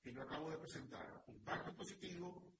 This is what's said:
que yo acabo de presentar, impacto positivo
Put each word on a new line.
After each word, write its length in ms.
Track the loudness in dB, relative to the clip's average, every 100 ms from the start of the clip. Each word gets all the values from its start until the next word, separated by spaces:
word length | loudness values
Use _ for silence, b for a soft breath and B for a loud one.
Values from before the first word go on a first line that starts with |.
que 120 | -4
yo 80 | -2
acabo 280 | 2 4 4
de 80 | 2
presentar, 680 | 2 -2 -2 -2 -4 -6 -10
impacto 460 | -6 4 4 4
positivo 680 | -2 -4 -2 -2 0 0 -2 -10 -16